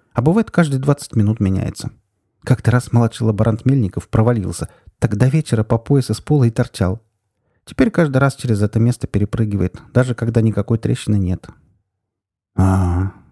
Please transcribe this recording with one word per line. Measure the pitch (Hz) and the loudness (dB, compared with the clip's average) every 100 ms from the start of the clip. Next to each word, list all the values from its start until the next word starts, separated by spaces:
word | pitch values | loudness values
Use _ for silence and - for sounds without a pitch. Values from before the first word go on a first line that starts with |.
| _ | _
а | - | -2
бывает, | 123 214 220 | 2 2 0
каждые | - 156 131 | 0 0 0
двадцать | 139 139 - | -2 -2 -2
минут | 113 104 110 | 0 0 2
меняется. | 95 95 95 - - - _ _ _ _ | 0 0 -4 -8 -12 -14 _ _ _ _
Как-то | - 127 - | -2 0 2
раз | 123 - | 0 2
младший | 120 120 - 110 | 0 0 0 -2
лаборант | 101 110 107 | 0 0 0
Мельников | 127 139 95 - - | 0 0 0 -4 -4
провалился, | 127 113 117 92 90 - _ - - | 0 2 0 -4 -8 -10 _ -20 -4
так | 107 101 | -2 2
до | 131 | 2
вечера | 156 - 110 | 0 0 -2
по | 107 117 | 0 -2
пояс | - 143 131 | 0 0 0
из | - | -4
пола | - 151 | 0 2
и | 120 | 2
торчал. | 113 117 - 90 104 _ _ _ _ _ _ | 0 -4 -2 -2 -4 _ _ _ _ _ _
Теперь | - - 240 | -10 -2 0
каждый | - 151 131 | 2 0 2
раз | 139 | 0
через | - 123 104 | -2 -2 0
это | 107 113 | 0 2
место | 120 - - | 0 0 -2
перепрыгивает, | 98 101 - 110 101 92 - - | -2 -2 -2 -2 -2 -4 -6 -4
даже | 123 127 | 0 0
когда | 117 117 117 | -2 -2 0
никакой | 110 104 - 113 | 0 0 -2 -2
трещины | 117 120 - 104 | -2 -4 -2 0
нет». | 90 90 - - _ _ _ _ _ _ _ _ _ 98 | 0 -4 -8 -20 _ _ _ _ _ _ _ _ _ 0
«А, | 95 95 90 87 98 - _ | 2 2 0 0 -4 -8 _